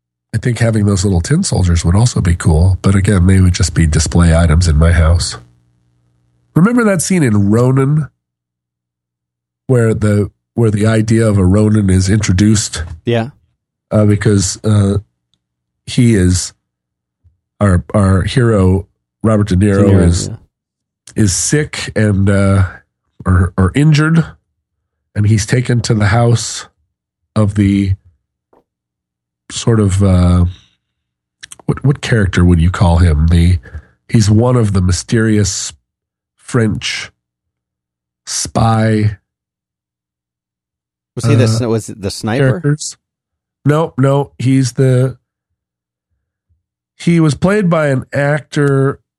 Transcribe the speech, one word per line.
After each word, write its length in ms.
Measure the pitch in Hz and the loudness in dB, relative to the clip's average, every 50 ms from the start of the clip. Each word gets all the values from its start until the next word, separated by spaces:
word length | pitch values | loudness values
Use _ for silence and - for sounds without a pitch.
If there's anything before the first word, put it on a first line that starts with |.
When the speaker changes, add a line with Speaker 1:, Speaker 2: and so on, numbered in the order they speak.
| _ _ _ _ _ _ - | _ _ _ _ _ _ -8
Speaker 1:
I 40 | 110 | -6
think 220 | - 131 120 107 | -4 -4 -2 -2
having 260 | 120 113 110 110 104 | -2 -2 0 0 0
those 180 | 104 101 90 90 | 0 0 0 0
little 180 | 104 95 85 | -2 -2 -2
tin 220 | 82 - 143 170 196 | -2 -2 -2 -2 -2
soldiers 400 | - - - 92 90 85 85 - | -2 -2 -2 0 0 0 0 0
would 100 | 82 87 | 0 0
also 260 | 101 120 123 - - | 2 0 0 0 -2
be 140 | - 87 85 | -2 -2 -2
cool, 420 | 85 - - 82 78 87 95 92 - | 0 0 0 2 2 2 2 0 0
but 140 | - 95 95 | 0 0 0
again, 320 | 101 92 107 104 95 87 92 | 0 0 0 2 2 2 2
they 140 | 95 95 | 4 4
would 120 | 95 90 87 | 4 2 2
just 200 | - 85 80 - | 0 -2 -2 0
be 100 | - 82 | 0 0
display 500 | 78 76 80 80 - - 85 85 85 80 | 0 0 -2 -2 -2 0 2 2 2 4
items 320 | 82 87 80 76 80 87 82 | 2 2 2 2 2 2 2
in 100 | 76 73 | 2 2
my 140 | 80 82 | 2 2
house. 440 | 85 82 82 80 87 87 - - - - - _ _ _ _ _ _ _ _ _ _ _ _ _ _ _ _ _ _ _ _ _ _ | 2 2 2 2 2 0 -2 -4 -8 -12 -18 _ _ _ _ _ _ _ _ _ _ _ _ _ _ _ _ _ _ _ _ _ _
Remember 280 | 156 160 220 240 247 233 | 2 2 2 2 2 0
that 160 | 214 196 180 | 0 0 -2
scene 220 | - - 190 180 151 | -2 -2 0 0 0
in 260 | 127 107 104 101 98 | 0 0 0 0 0
Ronin 580 | 104 113 123 127 131 135 135 135 147 156 151 - _ _ _ _ _ _ _ _ _ _ _ _ _ _ _ _ _ _ _ _ _ _ _ _ _ _ _ _ _ _ _ - | 0 2 2 2 2 0 0 0 0 -2 -4 -6 _ _ _ _ _ _ _ _ _ _ _ _ _ _ _ _ _ _ _ _ _ _ _ _ _ _ _ _ _ _ _ 0
where 260 | 131 123 117 110 107 | 0 2 2 0 0
the, 380 | 107 107 107 104 104 101 98 - _ _ _ _ | 0 -2 0 0 0 -2 -4 -6 _ _ _ _
where 180 | - 120 110 | -2 0 0
the 140 | 101 104 104 | 0 0 0
idea 420 | 110 113 113 110 110 113 110 113 110 | 0 0 0 0 0 0 0 2 2
of 100 | 104 101 | 2 2
a 80 | 92 | 2
Ronin 440 | 92 95 104 107 107 107 107 104 95 | 2 2 2 2 2 2 2 2 2
is 200 | 92 95 92 92 | 2 0 2 0
introduced? 720 | 98 110 98 - 95 92 104 104 107 101 - - - - - - - - _ | 0 0 0 0 0 2 2 2 2 0 -2 -6 -8 -10 -10 -10 -12 -10 _
Speaker 2:
Yeah. 260 | - 117 117 110 120 - _ _ _ _ _ _ _ _ _ _ _ | -4 -2 -2 -4 -6 -10 _ _ _ _ _ _ _ _ _ _ _
Speaker 1:
Uh, 140 | - 110 107 | -2 0 2
because, 540 | 101 101 98 - 113 104 101 92 90 - - - | 2 0 0 0 0 0 0 0 -2 -6 -6 -4
uh, 360 | 110 107 104 101 98 101 98 101 _ _ _ _ _ _ _ _ _ _ _ _ _ _ _ _ | -2 0 0 0 0 -2 -4 -6 _ _ _ _ _ _ _ _ _ _ _ _ _ _ _ _
he 300 | - - - 123 120 113 | -6 -2 0 2 2 2
is, 380 | 98 90 90 90 90 - - - _ _ _ _ _ _ _ _ _ _ _ _ _ _ _ _ _ _ _ _ - | 2 2 2 0 -2 -4 -8 -14 _ _ _ _ _ _ _ _ _ _ _ _ _ _ _ _ _ _ _ _ -2
our, 240 | 104 101 90 85 - - - | 0 0 0 0 -2 -2 -2
our 300 | 107 98 95 95 92 87 | 0 2 2 2 0 0
hero, 640 | 95 - 139 123 117 113 101 95 92 92 95 98 - _ _ _ _ _ _ | -2 -2 0 0 2 2 2 2 2 0 0 -4 -8 _ _ _ _ _ _
Robert 280 | - 110 110 104 104 104 | -2 0 0 0 0 0
De 60 | 92 | 0
Niro, 300 | 90 101 104 98 98 101 98 | 0 2 2 2 2 4 4
Speaker 2:
De 60 | 98 | 4
Niro, 140 | 92 85 85 | 4 4 2
Speaker 1:
is, 200 | 85 87 98 98 | 0 -2 -4 -8
Speaker 2:
yeah. 60 | 113 - - _ _ _ _ _ _ _ _ _ _ _ _ - - | -10 -14 -16 _ _ _ _ _ _ _ _ _ _ _ _ -10 -4
Speaker 1:
is 200 | - 110 104 90 | -2 -2 0 -2
sick 560 | - - - - 147 151 - - - - - - | -2 -4 -2 -2 -2 -4 -4 -8 -12 -12 -8 -4
and, 340 | - 110 107 101 92 98 101 | -2 0 0 0 0 0 0
uh, 480 | 101 98 98 98 98 98 95 90 - - - _ _ _ _ _ _ - - | 0 0 2 2 2 2 0 -2 -4 -10 -20 _ _ _ _ _ _ -8 -4
or, 280 | - 92 90 92 92 - - | 0 0 0 0 0 0 -2
or 140 | 95 90 85 | -2 0 0
injured, 480 | 131 147 156 156 143 156 156 165 165 156 - - _ _ _ _ _ _ _ _ _ _ _ _ _ _ _ - | 2 2 4 4 2 2 2 2 0 0 -2 -6 _ _ _ _ _ _ _ _ _ _ _ _ _ _ _ -6
and 140 | 104 104 104 | -2 0 0
he's 180 | 110 107 110 | 0 0 0
taken 360 | - - 123 123 - 131 120 | -2 -2 -2 -2 -2 -2 -2
to 120 | 110 - 120 | -2 -2 -2
the 140 | 107 104 101 | 0 0 0
house 600 | 98 117 120 117 117 117 - - - - - - _ _ _ _ _ _ _ _ _ _ _ _ - | 2 2 2 2 0 0 -4 -8 -12 -14 -16 -18 _ _ _ _ _ _ _ _ _ _ _ _ -4
of 200 | 107 110 101 101 | -2 -2 -2 0
the 400 | 107 104 98 101 98 101 95 95 - _ _ _ _ _ _ _ _ _ _ _ _ _ _ _ _ _ _ _ _ _ _ _ _ _ _ _ _ _ - | 0 0 2 2 0 0 -2 -4 -6 _ _ _ _ _ _ _ _ _ _ _ _ _ _ _ _ _ _ _ _ _ _ _ _ _ _ _ _ _ -16
sort 280 | - - - - 117 110 | -14 -6 -2 0 0 2
of, 220 | 107 98 92 95 | 2 0 0 0
uh, 440 | 101 98 92 90 90 90 90 90 87 87 90 - _ _ _ _ _ _ _ _ _ _ _ _ _ _ _ _ - - - - - | 2 2 2 2 2 2 2 2 0 0 -4 -8 _ _ _ _ _ _ _ _ _ _ _ _ _ _ _ _ -20 -20 -20 -10 -6
what, 180 | - - - - | -6 -6 -2 -2
what 180 | 131 143 - | -2 -2 -2
character 420 | - - - 110 101 92 - - 87 | -4 -2 0 0 0 0 0 2 2
would 140 | 87 90 85 | 2 2 2
you 100 | 80 87 | 2 0
call 260 | 90 - 95 87 85 85 | 0 0 2 2 2 4
him? 300 | 85 87 78 73 78 82 | 2 2 2 2 2 2
The, 320 | 85 85 85 87 90 87 - - - - - _ _ _ _ - | 2 2 2 2 0 0 -4 -8 -16 -18 -18 _ _ _ _ -2
he's 200 | - 120 104 101 | 0 0 2 2
one 260 | 107 107 117 123 127 | 2 2 2 2 2
of 180 | 123 113 104 101 | 0 0 0 -2
the 80 | 98 | -2
mysterious 920 | 90 92 92 - - - - 113 113 113 107 104 101 90 - - - - - - _ _ _ _ _ _ _ _ _ _ _ | 0 0 -2 -4 -4 -4 -2 0 0 0 0 0 0 -2 -4 -8 -10 -12 -14 -18 _ _ _ _ _ _ _ _ _ _ _
French 760 | _ _ - - 127 117 110 104 - - - - - - - - _ _ _ _ _ _ _ _ _ _ _ _ _ _ _ _ _ _ _ _ _ _ | _ _ -6 -4 -2 -2 -2 -4 -6 -8 -10 -10 -10 -12 -16 -20 _ _ _ _ _ _ _ _ _ _ _ _ _ _ _ _ _ _ _ _ _ _
spy, 920 | - - - - - - 120 117 113 113 110 110 110 110 107 107 107 104 - _ _ _ _ _ _ _ _ _ _ _ _ _ _ _ _ _ _ _ _ _ _ _ _ _ _ _ _ _ _ _ _ _ _ _ _ _ _ _ | -12 -10 -8 -8 -6 -4 -2 0 0 0 0 0 0 0 0 -2 -2 -4 -8 _ _ _ _ _ _ _ _ _ _ _ _ _ _ _ _ _ _ _ _ _ _ _ _ _ _ _ _ _ _ _ _ _ _ _ _ _ _ _
Speaker 2:
Was 100 | - 113 | -6 -2
he 100 | 117 117 | 0 2
the 80 | 113 117 | 2 2
Speaker 1:
uh, 40 | 113 | 2
Speaker 2:
sni-, 220 | 113 113 127 113 | 0 -2 -2 -2
was 200 | 113 113 104 - | -2 -4 -4 -8
it 120 | 107 - | -12 -10
the 100 | 92 98 | -10 -10
sniper? 360 | - - - 110 107 131 139 131 | -8 -8 -6 -4 -2 0 0 0
Speaker 1:
characters. 500 | 123 185 170 147 147 151 - - - - _ _ _ _ _ _ _ _ _ _ _ _ - | 0 -2 -2 -2 -4 -4 -6 -10 -16 -18 _ _ _ _ _ _ _ _ _ _ _ _ -4
No, 280 | 135 147 151 165 160 - - | -2 0 0 -2 -4 -4 -2
no, 340 | 131 139 139 139 143 139 - - | 0 0 0 0 -2 -4 -8 -6
he's 340 | 117 131 135 135 135 123 - | -2 0 0 0 0 -2 -2
the, 460 | - 135 131 127 123 127 131 127 - _ _ _ _ _ _ _ _ _ _ _ _ _ _ _ _ _ _ _ _ _ _ _ _ _ _ _ _ _ _ _ _ _ _ _ - | -2 0 0 2 0 0 -2 -4 -8 _ _ _ _ _ _ _ _ _ _ _ _ _ _ _ _ _ _ _ _ _ _ _ _ _ _ _ _ _ _ _ _ _ _ _ -6
he 220 | - - 170 170 | -2 0 0 2
was 160 | 160 156 135 | 2 0 0
played 340 | - - 180 180 180 175 175 | 0 0 0 0 0 0 0
by 180 | 170 160 151 143 | 0 0 0 0
an 180 | 135 127 127 - - | -2 -4 -6 -6 -6
actor 880 | 135 143 143 147 151 127 _ - 151 143 143 139 135 135 135 139 - _ _ _ | -4 -2 -2 -2 -4 -6 _ -4 -2 -2 0 0 0 0 -2 -4 -6 _ _ _